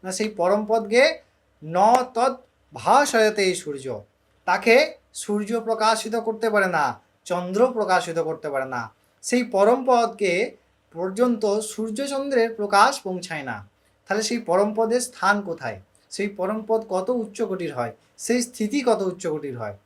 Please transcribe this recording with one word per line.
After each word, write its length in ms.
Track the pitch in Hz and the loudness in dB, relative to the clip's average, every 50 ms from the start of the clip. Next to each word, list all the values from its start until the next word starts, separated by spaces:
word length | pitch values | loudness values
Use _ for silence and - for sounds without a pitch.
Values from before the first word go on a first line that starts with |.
| - | -8
না, 80 | 185 | -8
সেই 180 | 190 - 214 220 | -10 -8 -8 -10
পরম 360 | 208 - 170 180 202 208 214 | -6 -2 0 2 2 0 2
পদকে 540 | 208 220 226 214 202 220 240 269 320 320 - _ _ _ _ _ _ _ _ 151 | 0 -2 -2 0 2 4 4 4 4 2 -2 _ _ _ _ _ _ _ _ -14
"ন 320 | 156 165 180 196 220 247 254 247 247 - | -4 0 2 4 6 6 4 2 0 -2
তৎ 280 | 226 247 262 254 247 _ _ _ _ _ _ - | 0 0 0 0 -4 _ _ _ _ _ _ -16
ভাসয়তে 800 | 127 107 170 220 269 285 285 - 226 220 214 208 214 196 185 180 | -6 2 4 6 6 6 4 4 4 4 4 4 2 2 0 0
সূর্য", 480 | 175 - 151 143 135 131 131 117 104 - _ _ _ _ _ _ _ _ | -2 -6 -8 -10 -8 -8 -8 -8 -10 -10 _ _ _ _ _ _ _ _
তাকে 480 | - 196 196 - 233 226 262 311 311 - _ _ _ _ | 0 0 2 6 6 6 6 6 2 -4 _ _ _ _
সূর্য 480 | - - - 208 208 208 196 233 233 | -14 -6 -4 -2 -4 -2 -2 -4 -4
প্রকাশিত 540 | 220 226 226 220 220 220 226 214 - 233 220 | -2 -2 -2 2 2 2 2 2 -2 -4 -6
করতে 340 | 233 220 226 220 220 226 226 | -4 -4 -4 -4 -2 -2 0
পারে 160 | 208 208 190 | 2 2 2
না, 340 | 185 175 151 143 127 117 - _ _ _ _ _ | 2 0 0 0 -2 -4 -8 _ _ _ _ _
চন্দ্র 420 | - 180 180 180 180 185 208 247 262 247 | -6 -4 -4 -4 -4 2 2 2 2 2
প্রকাশিত 460 | 226 208 185 185 175 156 170 165 165 | -2 0 2 2 0 0 -2 -4 -4
করতে 300 | 165 156 160 156 - 151 | -4 -4 -6 -6 -8 -4
পারে 160 | 139 135 131 | -4 -4 -4
না। 280 | 131 131 120 117 110 _ _ _ _ _ _ | -4 -6 -8 -8 -10 _ _ _ _ _ _
সেই 220 | - - - 247 247 | -6 -2 0 0 0
পরম 400 | 247 - 190 196 214 247 254 254 | 0 2 4 4 6 4 4 4
পদকে 680 | 262 247 240 233 220 226 - 208 185 170 180 220 285 - _ _ _ _ _ _ _ _ | 2 4 4 4 0 -2 -2 0 0 2 0 -2 -4 -6 _ _ _ _ _ _ _ _
পর্যন্ত 680 | 165 180 190 190 208 247 247 240 214 220 208 202 214 | -8 -6 -6 0 0 2 2 2 0 0 0 0 0
সূর্যচন্দ্রের 960 | 214 - - - 220 226 214 233 277 269 277 269 277 285 269 240 226 233 226 | -2 -6 -8 -8 -6 -6 -4 -6 -6 -4 -4 -6 -4 0 2 2 2 0 0
প্রকাশ 480 | 214 208 202 202 202 214 262 277 - | -6 -4 2 6 6 6 6 4 -2
পৌঁছায় 420 | - 190 185 180 175 - 165 151 139 | -6 -6 -6 -6 -8 -8 -10 -10 -8
না। 240 | 131 113 104 101 - _ _ _ _ _ _ _ | -8 -10 -10 -12 -18 _ _ _ _ _ _ _
তাহলে 160 | _ 190 214 220 | _ -2 -2 0
সেই 160 | 214 240 233 | -2 -4 -4
পরম 340 | 226 - 175 185 208 214 208 | -2 0 2 2 2 2 2
পদের 260 | 214 226 220 233 254 | 0 0 0 0 -2
স্থান 420 | 240 - - - 175 190 208 208 | -2 -4 -8 -2 0 0 0 0
কোথায়? 400 | 196 180 165 165 135 120 104 95 - _ _ _ _ _ | -2 -6 -10 -8 -8 -8 -8 -8 -16 _ _ _ _ _
সেই 180 | - - 196 | -6 -6 -6
পরম 360 | 202 202 - 180 185 214 220 214 | -6 -4 -4 -4 -4 -4 -4 -2
পদ 180 | - 220 220 220 - | -2 -2 -2 -2 -2
কত 200 | 190 185 190 240 | -4 -4 -2 -2
উচ্চকোটির 640 | 254 240 220 202 - - 233 196 190 180 175 156 143 | -2 -2 -4 -6 -4 -6 -4 -4 -4 -6 -6 -6 -4
হয়? 200 | 127 120 117 110 _ _ _ _ | -4 -6 -6 -6 _ _ _ _
সেই 240 | - - - 240 247 | -14 -2 -2 0 0
স্থিতি 420 | 240 - - - 220 208 254 285 262 | 0 -4 -6 -6 -4 -2 -2 0 2
কত 160 | 247 220 196 | 2 2 2
উচ্চকোটির 560 | 196 185 180 175 - 170 151 151 143 139 123 | 0 -4 -4 -4 -6 -6 -6 -6 -6 -8 -10
হয়? 200 | 117 110 104 101 - _ | -8 -8 -10 -10 -12 _